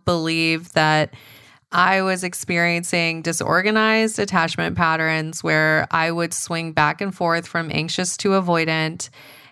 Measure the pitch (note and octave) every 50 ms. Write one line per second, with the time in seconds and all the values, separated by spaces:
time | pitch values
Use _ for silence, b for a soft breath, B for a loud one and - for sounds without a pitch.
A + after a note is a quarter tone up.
0 | - F#3 F3 E3 D#3+ E3 E3 E3 E3 D#3+ D#3+ D#3+ F3 - - E3 D#3 D#3 D#3 D#3
1 | D3+ - - B B B B B B B B B B - - F3+ F3+ F3+ F#3+ F#3+
2 | F#3+ F#3+ F#3 F3+ F#3 F3 F3+ - - - F3 E3+ E3+ E3+ E3+ E3+ F3 - - F3
3 | E3+ E3 E3 E3 D#3 E3 E3 E3 - - D#3+ F3+ F#3 G#3+ G#3+ A3 A3 A3 A3 A3
4 | A3 A3 A3 - G3+ G3+ - F3 E3 E3 - - E3 E3 F3+ F3 F3 D#3+ D#3+ D#3+
5 | D#3+ D#3+ D#3+ D#3+ D#3 D#3+ D#3+ - - D#3+ D#3 D#3 D#3 D#3 D#3 D#3 - - - E3
6 | D#3+ E3 E3+ E3+ E3+ E3+ - - - - E3+ E3 E3 E3 D#3 D#3+ D3+ D3 - -
7 | G3+ G3 F#3 - F3 E3+ E3 E3+ E3 - - E3+ E3 D#3 D#3 D#3 D#3 E3+ - -
8 | F3+ F3+ - - - G3 G3 G3 F#3 F3+ E3+ E3 D#3+ D#3+ D#3+ D#3+ D#3 D#3 E3 -
9 | - - B B B B B B B B